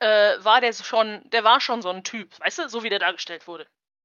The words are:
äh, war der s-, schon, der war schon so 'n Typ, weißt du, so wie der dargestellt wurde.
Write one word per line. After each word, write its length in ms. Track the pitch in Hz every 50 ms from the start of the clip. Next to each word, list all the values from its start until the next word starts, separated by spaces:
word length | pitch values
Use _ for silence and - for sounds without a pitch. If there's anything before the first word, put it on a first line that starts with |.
äh, 440 | 226 214 214 208 208 208 - - 185
war 160 | 214 220 254
der 100 | 247 233
s-, 160 | 214 - -
schon, 360 | - 247 226 220 214 208 202 - _
der 140 | - 233 214
war 160 | 220 240 269
schon 220 | - - 240 233 202
so 80 | 180
'n 140 | 185 185 185
Typ, 340 | - - 220 190 - _ _
weißt 200 | 156 185 - -
du, 80 | 330 262
so 120 | 214 233 220
wie 60 | 226
der 100 | 202 196
dargestellt 460 | 180 180 180 - - - 170 160 - 175
wurde. 200 | 170 160 156 - _ _ _ _ _ _ _